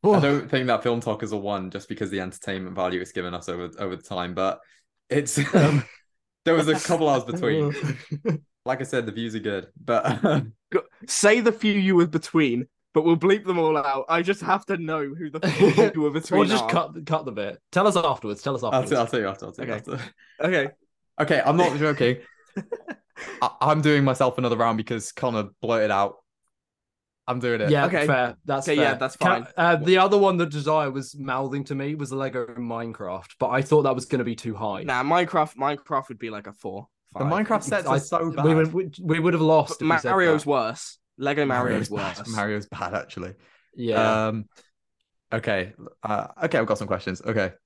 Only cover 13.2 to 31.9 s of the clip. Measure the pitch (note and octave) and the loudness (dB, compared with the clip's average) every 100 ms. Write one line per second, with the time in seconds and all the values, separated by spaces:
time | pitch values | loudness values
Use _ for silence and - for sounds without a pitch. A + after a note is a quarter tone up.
13.2 | E3+ G#3 G3+ F3+ D#3+ D#3 C3+ C#3 C3 E3 | 4 2 2 0 2 2 0 -2 0 0
14.2 | E3+ G3+ D#3+ F#3+ - F#3+ E3 D#3+ C#3+ D3+ | 0 -2 0 -2 0 -6 -4 -4 -6 -8
15.2 | D#3 D3 F3 C#3+ F#3+ - G#3+ E3 D3 D3 | -10 -4 -2 4 4 6 4 4 0 -2
16.2 | D#3+ F#3 F#3+ A3 A3+ F3 D#3 D#3 D#3 D#3+ | 0 2 4 2 0 0 -2 -8 -4 -4
17.2 | C#3+ G#2+ G2+ - _ F3 G3+ F3+ E3 C3 | -2 -8 -8 -10 _ 2 2 2 0 -2
18.2 | A2 G2+ - C3+ A#2 C3 A#2+ C#3+ A#2 B2+ | -4 -6 -4 -4 0 0 2 0 2 0
19.2 | G2+ F#2+ G#2 - B2+ G#2+ - B2+ A#2+ _ | -2 -4 -12 -12 -8 -8 -8 -10 -10 _
20.2 | _ _ D#3 F#3 F3 - _ _ _ - | _ _ 0 0 -2 -6 _ _ _ -4
21.2 | D3 D3 C3+ D#3 F3 C#3+ D3+ C#3+ B2 B2+ | 2 2 4 4 4 2 0 2 2 0
22.2 | - _ _ - - - - - _ - | -6 _ _ -12 -10 -12 -12 -16 _ -18
23.2 | - - - - C#3 D3+ D3+ D3 C#3 B2+ | -16 -4 -4 0 2 4 4 4 4 4
24.2 | C3 B2+ B2 A#2 A#2 A2 A2 A#2 - - | 0 0 -2 2 2 0 -2 -6 -8 -4
25.2 | C3 A2+ G2+ _ A2+ A2+ G#2+ G2 G2+ - | -2 -2 -4 _ -2 0 2 2 0 -4
26.2 | _ _ _ _ _ _ _ _ _ _ | _ _ _ _ _ _ _ _ _ _
27.2 | - B2 B2 A#2 G#2+ D3 C#3 F3 D3+ C3 | -8 -4 -2 0 2 2 2 0 0 2
28.2 | B2 A#2+ - C3+ C3 D3 D3+ C3 C3+ - | 0 -4 -6 -4 0 2 2 0 -4 0
29.2 | F3+ F#3 A#2 - E3+ E3+ D3+ F#3 F#3+ G3+ | 0 0 -2 0 2 2 4 4 6 6
30.2 | G3 F3+ E3+ D3 C#3+ D#3 C#3+ C3+ B2+ D3 | 4 4 -2 -2 0 0 0 -4 -10 -12
31.2 | C3+ C3 C3+ C#3+ C3+ C#3 C#3 | -6 -4 -4 -6 -6 -6 -6